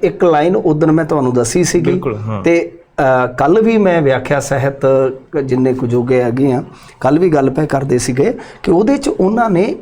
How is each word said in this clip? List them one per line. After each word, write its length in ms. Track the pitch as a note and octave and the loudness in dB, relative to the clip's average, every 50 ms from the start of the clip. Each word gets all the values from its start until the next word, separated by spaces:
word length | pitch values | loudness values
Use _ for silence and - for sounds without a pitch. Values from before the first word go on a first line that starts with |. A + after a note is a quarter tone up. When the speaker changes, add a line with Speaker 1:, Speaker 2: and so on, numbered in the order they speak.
| - | -2
Speaker 1:
ਇੱਕ 200 | F3 E3+ - F#3+ | -2 0 0 2
ਲਾਈਨ 320 | F3 D#3+ D3 D3+ F3 F#3 | 2 2 2 2 2 0
ਉਦੋਂ 320 | G#3+ G3 F3 D3+ D3+ D#3+ D#3+ | 0 0 0 0 2 2 2
ਮੈਂ 180 | D#3 D#3+ D#3+ | 2 2 0
ਤੁਹਾਨੂੰ 280 | D3+ D#3+ D3 C3 B2+ B2 | 0 0 0 0 0 0
ਦੱਸੀ 300 | B2 B2 A#2 - F3+ F3 | 0 -2 0 0 0 0
ਸੀਗੀ 280 | - - F3 E3 - | 0 0 0 0 0
Speaker 2:
ਬਿਲਕੁਲ, 260 | F3+ F#3 - C#3 A2 G#2+ | -2 -2 -2 -4 -6 -6
ਹਾਂ। 260 | G#2+ A2 A2 G2+ - | -6 -6 -6 -2 0
Speaker 1:
ਤੇ, 280 | E3+ E3+ E3+ E3+ - - - - _ _ - | 2 2 2 0 -4 -8 -16 -20 _ _ -2
ਅਹ, 340 | D3 C3 C3 B2+ B2+ A#2+ A#2+ | 0 0 2 0 0 -2 -2
ਕੱਲ੍ਹ 280 | - C#3+ C#3+ F3+ A3 | -2 0 2 2 2
ਵੀ 160 | A3 A3+ A3+ A3 | 2 2 2 2
ਮੈਂ 240 | G3+ F#3 F3 E3+ | 2 2 2 2
ਵਿਆਖਿਆ 380 | D3+ C3+ C3 C3 C3 - D3+ C#3 | 2 2 0 0 -2 -2 -2 -4
ਸਹਿਤ 460 | B2+ - C#3 C#3 C3 C#3 C#3 - - C3+ C3+ C3 C3+ C3 C3 - - - - D3+ C#3 | -2 -2 -4 -2 -2 -2 -4 -2 0 2 2 2 2 0 -2 -6 -12 -8 -6 -6 -2
ਜਿੰਨੇ 300 | C3 B2+ B2+ B2+ C3 B2+ | -2 0 0 2 0 0
ਕੁ 140 | B2+ B2+ A#2 | 0 -2 -2
ਜੋਗੇ 360 | A#2+ A#2+ A#2+ B2 B2+ B2+ B2 | 0 -2 0 2 0 0 0
ਹੈਗੇ 280 | A#2+ A#2 C3 C#3 C#3+ | 0 0 0 0 0
ਆ, 120 | B2+ C3 B2+ - - - - - - _ | 0 -2 -4 -8 -14 -20 -20 -20 -16 _
ਕੱਲ੍ਹ 200 | - C3 D3 D#3+ | -2 0 2 2
ਵੀ 100 | F#3 F3+ | 2 2
ਗੱਲ 200 | D3+ C#3+ C3+ - | 2 2 0 0
ਪਏ 160 | C#3 D#3 D#3 | 0 -2 -2
ਕਰਦੇ 320 | D3 - C3+ C#3 C#3 - B2 | -2 -2 -2 -2 0 -2 -2
ਸੀਗੇ 360 | - - B2+ C3 D3 G#3 B3 - - - - - - | -2 -2 0 0 0 0 0 -4 -10 -16 -18 -8 -2
ਕਿ 80 | - | 0
ਉਹਦੇ 260 | E3 F3 A3 B3 C#4 - | 2 2 4 2 0 0
'ਚ 100 | C#4 C#4+ | -2 -4
ਉਹਨਾਂ 420 | - - F#3 F#3+ A3 A#3 A#3 A3+ | -2 0 0 0 0 0 0 0
ਨੇ 260 | F#3 E3 G3 B3 - - | 2 0 0 0 -2 -2